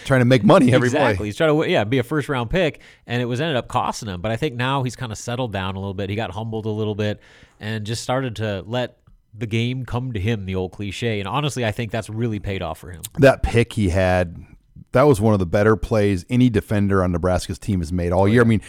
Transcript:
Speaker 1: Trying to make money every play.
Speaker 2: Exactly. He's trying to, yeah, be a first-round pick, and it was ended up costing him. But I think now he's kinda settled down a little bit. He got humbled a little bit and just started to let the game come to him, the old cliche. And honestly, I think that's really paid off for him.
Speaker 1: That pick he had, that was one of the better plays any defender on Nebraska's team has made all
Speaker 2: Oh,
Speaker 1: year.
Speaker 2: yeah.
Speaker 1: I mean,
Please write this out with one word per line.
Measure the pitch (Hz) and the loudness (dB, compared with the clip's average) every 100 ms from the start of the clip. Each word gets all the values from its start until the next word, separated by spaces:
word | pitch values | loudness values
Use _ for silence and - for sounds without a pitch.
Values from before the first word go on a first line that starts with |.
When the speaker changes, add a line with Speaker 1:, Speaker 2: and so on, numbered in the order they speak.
Speaker 1:
Trying | - 131 | 0 4
to | 120 | 6
make | 127 | 6
money | 104 190 127 | 6 6 6
every | 123 123 | 4 4
play. | 147 | 2
Speaker 2:
Exactly. | 127 95 104 | 2 0 -2
He's | 101 | 0
trying | 160 151 | 2 2
to, | 143 | 2
yeah, | 170 | 0
be | 104 131 | 0 0
a | |
first-round | 117 156 131 131 117 | 0 -4 -2 -4 -2
pick, | 180 156 - - - - | 0 -2 -4 -14 -20 -6
and | 120 | -4
it | |
was | 123 123 | -2 -2
ended | 165 123 | -2 -4
up | - | -2
costing | 123 95 - 110 | -2 -4 -4 -8
him. | 90 | -6
But | 110 | -4
I | 113 | -4
think | 156 120 | -4 -4
now | 131 139 | -2 -2
he's | 127 | -4
kinda | - 123 104 | -6 -10 -10
settled | - 123 127 | -8 -6 -4
down | 98 95 | -4 -4
a | 95 | -6
little | 98 | -6
bit. | 95 95 | -6 -6
He | 104 | -4
got | 101 | -6
humbled | 90 113 110 107 | -8 -8 -6 -4
a | |
little | 107 107 | -4 -4
bit | 101 104 104 - - - _ | -2 -4 -6 -12 -20 -20 _
and | 107 110 107 | -10 -8 -6
just | 117 | -6
started | - 131 131 104 | -4 -4 -4 -6
to | 110 98 87 | -6 -6 -6
let | 123 120 _ _ _ _ | -6 -6 _ _ _ _
the | 104 113 | -12 -4
game | 113 120 131 120 | -2 -2 -4 -6
come | 120 131 | -6 -4
to | 107 | -4
him, | 101 113 | -2 -2
the | 95 | -4
old | 95 92 | -4 -4
cliche. | - 101 - 120 104 | -8 -10 -6 -4 -4
And | 95 | -4
honestly, | 131 147 127 | -4 -2 -2
I | 110 | -4
think | 104 113 | -4 -6
that's | 117 107 | -6 -6
really | 107 117 104 | -4 -4 -4
paid | 104 95 | -6 -6
off | 82 80 | -6 -8
for | - | -14
him. | 80 - - | -14 -10 4
Speaker 1:
That | 131 127 | 4 6
pick | - 113 117 | 2 2 0
he | - 95 | 0 0
had, | 90 92 92 87 85 - - _ - - | 2 2 2 0 -6 -18 -20 _ -20 -2
that | 123 | 4
was | 147 104 | 4 6
one | 110 | 4
of | 104 | 4
the | 87 | 2
better | 104 107 110 | 4 4 4
plays | - 110 104 92 - | 2 2 2 0 0
any | 123 127 | 2 4
defender | 104 - 104 101 98 | 2 0 0 2 2
on | 92 | 2
Nebraska's | 87 90 87 - - | 0 0 0 -2 -8
team | - 92 | -4 -2
has | 80 | -2
made | 90 87 | -2 0
all | 87 | 2
Speaker 2:
Oh, | |
Speaker 1:
year. | 98 120 | 4 6
Speaker 2:
yeah. | |
Speaker 1:
I | |
mean, | 117 107 | 4 2